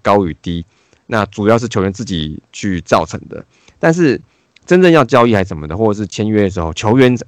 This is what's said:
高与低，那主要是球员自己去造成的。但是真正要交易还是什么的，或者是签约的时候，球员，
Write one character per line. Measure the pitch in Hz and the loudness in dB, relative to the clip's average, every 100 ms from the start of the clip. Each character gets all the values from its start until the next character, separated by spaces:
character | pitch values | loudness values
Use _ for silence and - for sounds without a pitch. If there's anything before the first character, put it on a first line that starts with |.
高 | 110 101 90 | 0 0 0
与 | 73 | -6
低， | - 85 82 _ _ _ - | -8 -8 -10 _ _ _ -6
那 | 113 101 | -4 -4
主 | - 104 | -2 2
要 | 113 | 2
是 | 117 | 0
球 | 110 | -4
员 | 95 | -4
自 | 95 104 | -4 -8
己 | 87 76 - - | -6 -6 -10 -16
去 | - 104 90 | -10 -6 -6
造 | - 104 80 | -2 -2 -2
成 | - - | -8 -14
的。 | - - _ _ _ | -18 -20 _ _ _
但 | 165 | -2
是 | 165 160 104 - _ _ _ - | 0 0 0 -6 _ _ _ 0
真 | 180 | 4
正 | 180 | 6
要 | 160 | 4
交 | 120 127 120 | 4 2 4
易 | 104 | 2
还 | |
是 | 92 | 0
什 | 80 | -6
么 | 76 | -10
的， | 90 | -2
或 | 110 | -2
者 | 104 | -2
是 | 104 | -6
签 | - 107 | -6 -2
约 | 107 | 0
的 | 101 | 0
时 | 92 | -2
候， | 82 | -6
球 | 78 107 127 | -4 0 4
员， | 127 120 | 4 2